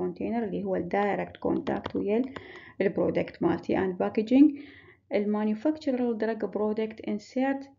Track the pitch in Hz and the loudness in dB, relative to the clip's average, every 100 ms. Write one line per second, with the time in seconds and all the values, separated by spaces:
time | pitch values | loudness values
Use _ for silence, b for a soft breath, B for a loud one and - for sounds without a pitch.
0 | 180 175 202 226 214 175 196 185 175 196 | -4 -4 -4 -2 -2 -2 -2 -2 0 0
1 | 202 190 175 - - 175 - 202 - 190 | 2 0 -4 -4 -2 0 0 -4 -2 -4
2 | 190 220 262 B B B B B 196 - | 0 0 0 B B B B B -2 2
3 | 175 170 - - 170 175 - 214 190 180 | 0 0 -2 -2 0 0 0 0 0 0
4 | 202 214 220 262 294 B B B B B | -2 0 4 8 8 B B B B B
5 | - 202 208 208 214 214 311 311 285 247 | -2 0 2 2 0 0 0 0 0 0
6 | 247 220 220 220 208 196 214 214 220 220 | 0 0 -2 -2 -4 -2 -2 0 -2 -4
7 | - 208 - 254 269 277 - | -6 -6 -4 -2 0 -2 -6